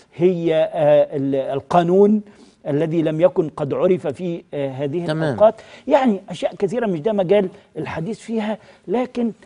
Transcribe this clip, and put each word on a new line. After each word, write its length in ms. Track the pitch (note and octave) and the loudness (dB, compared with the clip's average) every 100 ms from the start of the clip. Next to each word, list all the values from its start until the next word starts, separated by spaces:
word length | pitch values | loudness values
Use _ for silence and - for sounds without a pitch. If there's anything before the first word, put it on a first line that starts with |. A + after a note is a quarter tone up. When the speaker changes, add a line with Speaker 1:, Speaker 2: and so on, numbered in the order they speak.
| _ - | _ 0
Speaker 1:
هي، 380 | F3+ F3 E3 | 0 2 0
آه، 640 | D#3+ D#3+ E3+ D3 D3 D3 D3 | 0 0 2 4 4 4 0
ال-، 180 | C3+ | -2
القانون 880 | C3+ C3 C#3 - F3 E3+ F#3+ G#3 G#3+ - - - _ - | -2 -2 -6 0 0 4 6 6 4 -2 -18 -20 _ -4
الذي 340 | C#3+ D#3+ E3+ | -2 0 0
لم 180 | D#3 D#3 | 0 2
يكن 280 | F3+ F3+ D#3 | 2 2 -4
قد 260 | - D3+ | -4 -4
عرف 320 | C3 F3+ F#3 E3 | 0 0 0 -2
في، 360 | C3 F3+ E3+ - | -6 -6 -8 -8
آه، 160 | D3 C#3 | -6 -6
هذه 360 | C3 C#3+ F3 D#3 | -4 -6 -4 -4
Speaker 2:
تمام. 160 | D#3 D#3 | -2 -2
Speaker 1:
الأوقات؟ 200 | G#2 G#2+ - - - B3+ | 4 2 2 -12 -12 0
يعني 320 | C#4+ B3+ F#3+ - | 2 2 0 -6
أشياء 260 | F3+ - | -6 -6
كثيرة 320 | - F#3+ A#3 A3 | -4 -4 -2 -2
مش 140 | E3 | -2
ده 120 | A3 | -2
مجال 360 | G#3 E3+ G#3 F#3 - _ D#3 | 0 2 2 2 -6 _ -12
الحديث 420 | - E3 F3+ G#3 | -10 -8 -8 -10
فيها، 400 | - A3+ G#3 G#3 - _ - | -6 -6 -4 -8 -12 _ -6
لكن 440 | A#3 B3 A#3+ A#3 - | -4 -4 -4 -4 -6